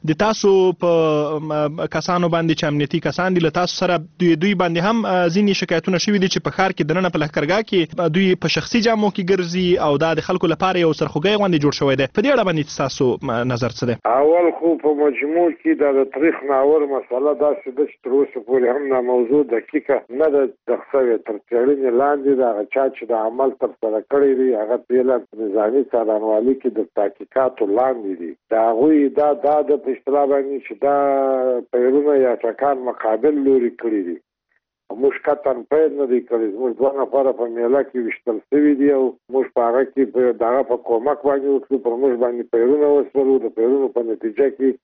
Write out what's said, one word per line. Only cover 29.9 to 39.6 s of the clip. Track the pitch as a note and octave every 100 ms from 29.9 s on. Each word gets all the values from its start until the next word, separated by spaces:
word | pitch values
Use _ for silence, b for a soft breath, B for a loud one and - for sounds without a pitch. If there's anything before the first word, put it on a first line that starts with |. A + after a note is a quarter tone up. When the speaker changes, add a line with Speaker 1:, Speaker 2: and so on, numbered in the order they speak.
Speaker 2:
اصطلاح | B2 - C#3+ C#3
باندې | C#3 C3+ C#3 -
چې | - C#3
دا | C#3+ C#3+ C#3 C3+ C3 B2+ B2 -
پیرونه | B2 B2 C#3 D3 C#3
یا | B2+ A#2
ټکان | A#2 - C#3 C3+ B2
مقابل | - A2+ A2 C#3+ D3 C#3
لوري | C3 A#2+ A#2
کړي | A#2 G#2+ F2
دي. | D#2+ _ _ _ _ _ _ _
موږ | G#2 C#3 C3+ D3+
قطعاً | D3 C#3 B2 G#2+
پیل | D3+ D#3 C#3
نه | C3
دی | B2 A#2
کړی. | A#2 A2
زموږ | G2+ B2+ A#2
دوه | C#3 C#3
نفره | B2+ C#3 C3+ A2+
په | A#2+ A#2
میله | A#2 C#3 B2+
کې | B2+
ویشتل | A2+ - - A2 _
شوي | C#3+ D3 C#3
دي | C#3+
او | C3+ B2+ - _
موږ | C3 B2
په | B2+